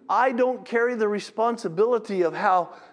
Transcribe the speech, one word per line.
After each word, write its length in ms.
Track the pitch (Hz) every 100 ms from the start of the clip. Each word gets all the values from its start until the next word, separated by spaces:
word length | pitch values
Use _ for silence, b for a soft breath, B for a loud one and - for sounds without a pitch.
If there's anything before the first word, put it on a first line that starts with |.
| -
I 240 | 196 262
don't 320 | 240 254 240
carry 300 | 185 233 240
the 140 | 240 214
responsibility 1120 | 208 - - 226 233 185 160 220 233 214 190
of 120 | 165
how 400 | 156 202 185 170 B B